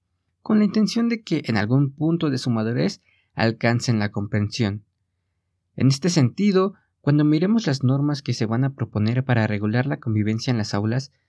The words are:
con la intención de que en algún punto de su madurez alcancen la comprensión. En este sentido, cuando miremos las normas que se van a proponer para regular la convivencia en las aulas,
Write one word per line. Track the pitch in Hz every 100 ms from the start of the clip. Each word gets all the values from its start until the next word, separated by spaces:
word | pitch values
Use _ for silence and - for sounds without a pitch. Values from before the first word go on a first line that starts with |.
| _ _ _ _
con | - 214
la |
intención | 214 214 208 233 233
de | 226
que | - 160
en | - 110
algún | 107 131 143
punto | 139 156 170 160
de | 127
su | 135
madurez | 113 110 123 180 - _ _ _
alcancen | - 113 113 117 117 - 113
la | 104
comprensión. | 104 101 107 101 - 107 104 - _ _ _ _ _ _ _ _ -
En | 127
este | 135 185
sentido, | 175 123 - 208 185 190 190 _ _
cuando | - 147
miremos | 151 151 185 226 165
las | 135
normas | 127 139 147 139
que | -
se | 117 107
van | 117
a | 135
proponer | 139 113 104 107 123
para | 131 117 107
regular | 104 107 120 131
la | 151
convivencia | 123 107 104 110 135
en | 117
las | 104
aulas, | 101 110 123 135 _